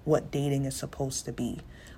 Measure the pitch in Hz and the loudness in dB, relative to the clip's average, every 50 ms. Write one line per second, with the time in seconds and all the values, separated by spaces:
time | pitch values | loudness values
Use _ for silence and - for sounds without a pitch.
0 | - 151 156 143 123 - - 143 143 143 143 139 139 135 135 - - 139 - - | 2 4 4 4 4 2 0 2 2 4 4 4 2 0 0 -2 -6 -6 -2 -2
1 | 139 131 135 - - - 117 - 123 110 - - - - - - - - - | -2 0 -2 -2 -4 -4 -4 -2 -2 -2 -2 -4 -8 -12 -14 -16 -16 -16 0